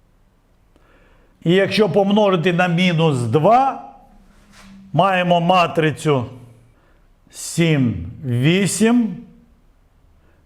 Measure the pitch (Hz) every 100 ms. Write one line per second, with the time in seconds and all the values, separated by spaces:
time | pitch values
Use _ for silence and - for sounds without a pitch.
0 | _ _ _ _ _ _ _ _ _ _
1 | _ _ _ _ 170 185 190 196 214 202
2 | 196 202 202 185 160 175 180 170 185 160
3 | 165 131 117 139 165 240 269 262 - -
4 | - - _ _ _ - - - - 143
5 | 190 185 180 175 170 185 170 170 156 139
6 | 156 139 117 - - - _ _ _ _
7 | _ _ _ - - - 170 151 123 95
8 | 85 - 131 120 139 180 196 - 220 240
9 | 220 175 - - _ _ _ _ _ _
10 | _ _ _ _